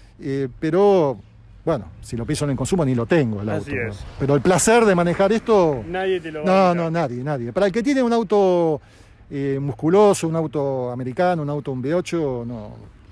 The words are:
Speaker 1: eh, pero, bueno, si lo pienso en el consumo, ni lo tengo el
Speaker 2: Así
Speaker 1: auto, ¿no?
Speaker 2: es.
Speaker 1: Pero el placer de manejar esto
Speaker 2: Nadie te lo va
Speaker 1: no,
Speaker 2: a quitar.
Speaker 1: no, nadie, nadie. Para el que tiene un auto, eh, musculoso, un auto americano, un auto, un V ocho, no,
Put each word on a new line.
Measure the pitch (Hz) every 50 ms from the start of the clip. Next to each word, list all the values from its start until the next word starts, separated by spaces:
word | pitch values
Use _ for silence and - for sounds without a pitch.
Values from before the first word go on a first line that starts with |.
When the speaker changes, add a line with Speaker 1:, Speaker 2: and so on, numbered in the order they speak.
| - - - -
Speaker 1:
eh, | - 139 135 139 135 123 120 -
pero, | 160 156 165 190 202 202 196 180 151 139 117 98 - - - - - - - - -
bueno, | 165 156 113 92 82 - -
si | - - 127
lo | 113 117
pienso | 110 151 - 147
en | 143
el | 131
consumo, | - 131 - 196 175 147
ni | 131 127
lo | 117 113
tengo | - 175 160 131 110 107 98
el | 104 110
Speaker 2:
Así | - - - 143
Speaker 1:
auto, | 139 123 117
¿no? | 107
Speaker 2:
es. | 98 - - - - -
Speaker 1:
Pero | 143 131 147
el | 135
placer | 117 180 180 - - 220 226 240 226
de | 208 180
manejar | 175 175 175 160 - 196 190
esto | 226 214 - 240 214 196 170 156 139 117 98
Speaker 2:
Nadie | 165 180 185 190 190 185 170
te | 160 160
lo | 156 151 151
va |
Speaker 1:
no, | 185
Speaker 2:
a | 185 196 190 180
quitar. | 175
Speaker 1:
no, | 175 165 160
nadie, | 165 170 156 120 120 123 131
nadie. | 151 143 123 117 117 110
Para | 185 202
el | 196
que | 165 233 208
tiene | 285 277 269 247
un | 233
auto, | 233 233 220 165 208 202 196 185 180 175 170 160 147 - - - - - - - - - - -
eh, | 147 139 139 139 139 135
musculoso, | 143 143 120 - 143 165 185 208 214 202 180 - 170
un | 160 160
auto | 165 156 151 - 147 139 139 135 131 123 123
americano, | 123 127 127 131 117 180 180 180 180 160
un | 147 143
auto, | 147 147 - 147
un | 131 127
V | 120 143 170
ocho, | 180 175 - 175 170 151 135 127 120 117
no, | 120 123 110 104 107 117 110 104 - - - - -